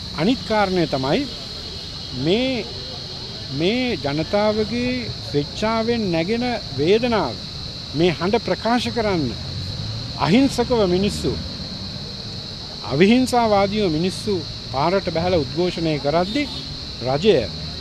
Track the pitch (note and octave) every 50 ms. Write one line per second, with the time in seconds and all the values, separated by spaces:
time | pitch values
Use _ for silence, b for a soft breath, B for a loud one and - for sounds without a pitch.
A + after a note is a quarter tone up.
0 | - - - - D#3+ A3 C4 - - - G#3+ G#3+ G3+ F#3 F#3 F3+ D#3+ C3+ D3 C3
1 | C3 C3+ E3 B3+ C#4+ A#3 - - - - - - - - - - - - - -
2 | - - C3 B2 C3+ D#3+ G3 A#3 C4 C4 C4 A3+ F3+ - - - - - - -
3 | - - - - - - - - - - C3 C#3 E3 F#3+ A#3 B3+ B3+ A#3+ G#3 C#3+
4 | B2+ C#3 C#3+ D#3 D#3+ - G3+ G3+ G#3+ G#3+ G#3 A3 G#3+ G3+ A#3 A#3+ B3 B3 B3+ B3
5 | A3+ G#3 - - - - - D3 D3 - - - G#3+ A3 A3+ A3+ A3 A#3 A#3+ A#3
6 | G#3+ F#3 E3 E3 E3 F#3+ A3+ A#3 B3 B3 A#3+ G#3 - - C3+ B2+ D3 E3+ G#3 A#3
7 | B3+ A#3+ A3+ G3+ D#3 A#2+ G2+ F#2 - - - - - - - - - - - C#3+
8 | F3 F#3 C#3 A#2 E3 G3 A3 A3+ - - F3+ - - A3 A#3+ A#3+ G#3+ A#3 G#3+ A#3+
9 | G#3+ G#3 F#3+ E3 C#3 A#2 G2 - - - - - - - - - - - - -
10 | - - - - C3 C#3+ F#3+ B3+ C#4 C4 - B3 A#3+ A#3+ B3 A3+ G3+ F3 F3 F#3
11 | G3+ G3+ - - F#3 C#3 A2 - - - - - - - - - - - - -
12 | - - - - - - - - - - - - - - - - - G#2 C3 C#3+
13 | F#3+ G3+ A#3+ C4 B3+ A#3+ B3 A#3+ A#3 A3 G#3 G3 G3+ G3 G3+ G#3+ G#3 F3 D3+ D#3
14 | F3 F#3+ - - - G#3+ G3 E3+ C#3+ - - - - A2+ A#2+ C3+ D3 E3+ F#3+ G3
15 | - F3+ E3 E3 E3+ F3+ F#3 E3 C#3 B2+ C#3 D#3+ F3+ F3+ - E3+ E3 D#3+ D#3 C#3
16 | B2+ C#3+ D3+ E3+ F#3 G3 G#3+ C#4+ D4 - - - - - - - - - - -
17 | A2+ B2+ C3+ D3+ F#3 A3 F3+ B2+ G#2+ E2+ - - - - - -